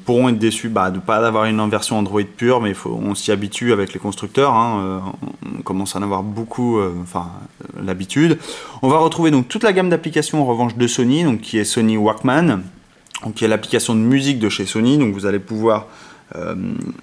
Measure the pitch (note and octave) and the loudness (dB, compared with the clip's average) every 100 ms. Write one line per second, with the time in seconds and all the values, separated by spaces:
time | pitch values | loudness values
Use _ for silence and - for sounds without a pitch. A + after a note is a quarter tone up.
0 | - A#2+ B2+ A2 A2 A2 A#2 G#2+ F#2 F#2 | 0 4 4 4 0 0 -2 0 0 -2
1 | F2+ A2 A#2 A2 A2 A2 G#2+ G2+ - A2 | 0 2 4 2 2 0 0 0 0 -2
2 | G2 G#2 G2+ - A#2+ B2+ G#2+ F#2 - A2+ | 0 0 -2 -2 2 2 0 -4 -6 -4
3 | G2+ G2+ - G2+ G#2 - A#2+ G#2 G2 - | -4 -4 -2 -2 -2 -2 2 2 0 -4
4 | G#2 - G#2 - C#3 A2+ A#2 G#2+ F#2+ F#2+ | -8 -8 -4 2 2 2 0 -2 -4 -6
5 | F#2+ - - - - - - F#2+ G2 F#2 | -8 -10 -12 -12 -12 -10 -6 -4 -4 -4
6 | G2+ F#2+ G#2 G#2 A2+ - B2 A2+ F#2+ F2 | -4 -4 -4 -8 -8 -2 0 2 0 -4
7 | F2 F2+ F2 G2 - - - - G2 F#2 | -6 -8 -8 -14 -18 -18 -16 -10 -8 -6
8 | F#2+ C3+ E3 D3+ - - - - C3 D#3 | -2 2 4 4 -2 -14 -14 -2 2 4
9 | D#3+ E3+ E3 C#3+ A#2+ A3 A3+ F#3+ F3+ D#3+ | 2 2 4 4 2 0 2 2 2 0
10 | D#3+ D3+ D3+ D#3 C3+ A#2 A#2+ A2+ A#2+ - | 0 -2 0 0 0 0 -2 2 0 2
11 | A#2+ D3 E3+ A2 - A2 G#2 B2 A2 A2 | 2 4 2 0 -2 -2 0 2 2 2
12 | G#2 G#2+ C3 C#3 E3+ G2+ F#2 - _ _ | 2 0 0 4 2 0 -6 -20 _ _
13 | _ - A2 G#2+ A2 G#2+ - A#2+ - A2+ | _ -10 -10 0 0 0 0 -2 2 2
14 | A2+ C3+ C#3 C3 G#2+ - F#2+ A2 A#2+ D3 | 4 2 2 0 0 -2 -4 0 2 4
15 | A#2+ G2 G2 G2+ F#2+ A2 A2+ G#2+ G#2+ - | 2 0 -2 -2 -4 -2 2 0 -2 -20
16 | - - _ E2 E2+ F2 F#2 - - - | -20 -20 _ -10 -8 -6 -6 -6 -8 -12